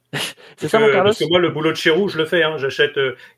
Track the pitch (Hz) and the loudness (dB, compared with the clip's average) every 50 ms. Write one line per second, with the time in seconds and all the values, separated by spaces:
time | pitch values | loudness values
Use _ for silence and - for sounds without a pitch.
0 | _ _ - 147 - - - - - - - - - 151 - 220 220 214 - 185 | _ _ -10 -8 -8 -8 -10 -14 -20 -20 -14 -10 -4 0 2 2 4 4 4 4
1 | 185 202 220 - 160 151 175 180 175 160 139 147 156 160 156 - - 165 156 170 | 2 2 0 0 0 0 2 2 2 0 -2 -2 -2 -2 -2 0 0 2 2 2
2 | 208 185 - 156 160 - 185 175 160 156 156 143 131 135 - - 151 147 - 143 | 2 0 -2 -4 -4 0 0 0 0 0 -2 -2 -4 -4 0 0 0 0 0 -2
3 | 135 131 120 - - - _ | -2 -2 -4 -8 -14 -20 _